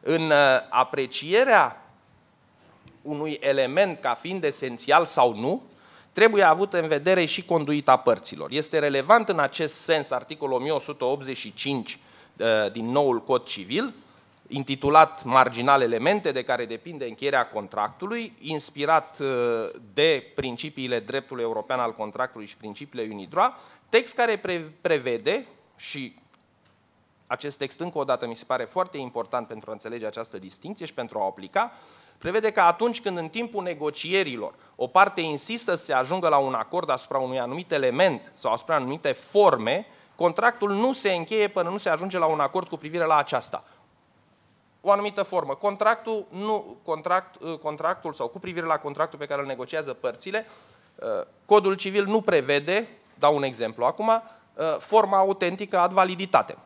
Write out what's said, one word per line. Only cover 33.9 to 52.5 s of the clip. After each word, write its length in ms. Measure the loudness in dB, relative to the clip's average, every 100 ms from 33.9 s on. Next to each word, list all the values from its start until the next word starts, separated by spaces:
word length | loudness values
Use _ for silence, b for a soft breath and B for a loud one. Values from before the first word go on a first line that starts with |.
| -6 -2 0 0 -4 -8 -12 b b
o 100 | 0
parte 340 | 4 4 2
insistă 540 | -4 -6 -6 -6 -2
să 100 | -4
se 80 | 0
ajungă 360 | 0 0 0 2
la 80 | 4
un 180 | 2
acord 360 | -2 -4 -4 -2
asupra 280 | -4 -2 -4
unui 200 | -4 -4
anumit 340 | -4 -8 -4
element 600 | 0 0 4 2 2 -8
sau 180 | -8 -4
asupra 220 | -4 0
anumite 380 | -2 -2 -4 -4
forme, 760 | -4 -2 6 6 6 0 -2 -4 b b
contractul 580 | 0 0 4 2 2 -2
nu 200 | 0 0
se 200 | 0 0
încheie 360 | 0 -2 0 0
până 200 | 0 -4
nu 80 | -2
se 120 | -2
ajunge 300 | -2 -2 -2
la 80 | 0
un 140 | 2
acord 280 | 0 -2 -6
cu 80 | -12
privire 280 | -8 -4
la 120 | 2 2
aceasta. 460 | 2 -4 -4 -12 b b _ _ _ _ _ _ _ _ _ _ 2
O 40 |
anumită 320 | 2 2 -4
formă. 320 | -2 -2 -4
Contractul, 720 | -4 -4 0 0 0 -4 -8 -8
nu, 460 | -8 -4 -4 -4 -16
contract, 600 | -8 -6 0 -2 -2 -14
ă, 140 | -12 -8
contractul 560 | -8 -4 -4 -4 -8
sau 160 | -8 -8
cu 100 | -8
privire 280 | -10 -6 -2
la 120 | -2
contractul 400 | -4 -4 -4 -4
pe 80 | -8
care 140 | -6
îl 60 | -6
negociază 460 | -8 -6 -6 -6
părțile, 540 | -6 -8 -8 -6 -6 -6 b b b b -12
ă, 240 | -6 -6 -8 _ 4
Codul 280 | 6 6
Civil 320 | -2 -2 -2 2
nu 140 | 0
prevede, 680 | 2 2 2